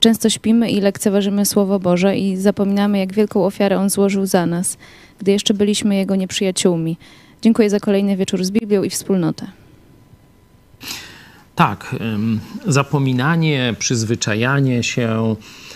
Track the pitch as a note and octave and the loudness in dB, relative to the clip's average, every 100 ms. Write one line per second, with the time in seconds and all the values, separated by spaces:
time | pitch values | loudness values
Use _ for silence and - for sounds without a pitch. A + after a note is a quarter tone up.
0 | A3+ A3 A3 - G#3+ A3+ A3+ G3+ G3 - | 2 4 0 0 2 2 2 2 0 0
1 | G#3+ G3+ G3+ G3+ G3 G#3 G3 G3+ F3+ F3 | 0 2 2 0 0 0 2 0 2 2
2 | G3 - G3 F#3 G3 G3 G3 G3+ G3+ G3+ | 2 2 -2 0 0 2 0 2 2 0
3 | F#3+ G3 G#3 G#3 F#3+ - G3+ F#3 G3 G3+ | 0 0 0 2 0 2 0 2 0 2
4 | G3 G3 F#3+ F#3 E3+ E3+ F#3+ - - - | 2 0 0 0 0 -2 -4 -8 -16 -20
5 | - - F#3+ G3+ - G3+ G#3 G#3 G#3 G3 | -20 -4 0 0 -2 -2 0 0 0 0
6 | F#3+ G3 F#3 - F#3+ F3+ F#3+ E3+ D#3+ E3+ | 0 -2 -4 -4 -2 0 0 0 -2 -6
7 | - - - _ A3+ A3+ G#3 G3+ - G3 | -12 -20 -20 _ 2 4 2 2 0 0
8 | G3+ F#3+ F#3+ F#3 F#3 G#3+ G#3+ G3+ F3+ - | 0 0 -2 -2 -2 -2 0 0 0 -4
9 | - F#3+ D#3+ - - - - - - - | -2 0 0 -4 -12 -18 -20 -20 -20 -20
10 | - - _ _ _ _ _ - - - | -20 -20 _ _ _ _ _ -18 -14 -14
11 | - - - - - - D3+ G2 - - | -16 -20 -20 -20 -6 0 0 0 -8 -8
12 | A2+ G#2+ A2+ A2 - - A3+ C3+ C#3 D3 | -4 -2 -2 -2 -6 -8 0 0 2 0
13 | C3+ B2+ C#3 E3 D#3+ C#3 B2 G2+ - A#2+ | 0 0 0 2 0 0 -2 -2 -2 -2
14 | A2 A#2 - G#2+ A#2+ C#3 C3+ A#2+ A2+ - | -2 -2 -2 0 0 2 2 0 -2 -2
15 | A#2 A2 A2+ G#2+ - - - | -2 0 -2 -4 -8 -20 -20